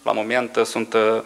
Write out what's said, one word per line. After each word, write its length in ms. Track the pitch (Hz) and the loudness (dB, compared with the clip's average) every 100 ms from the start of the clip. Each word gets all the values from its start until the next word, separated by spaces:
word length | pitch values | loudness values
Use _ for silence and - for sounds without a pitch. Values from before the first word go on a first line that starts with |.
La 80 | - | -2
moment, 440 | 110 110 123 120 117 | -2 0 -2 0 0
uh, 80 | |
sunt, 280 | 113 120 110 | 0 -2 -2
uh, 300 | 113 110 113 | 2 2 2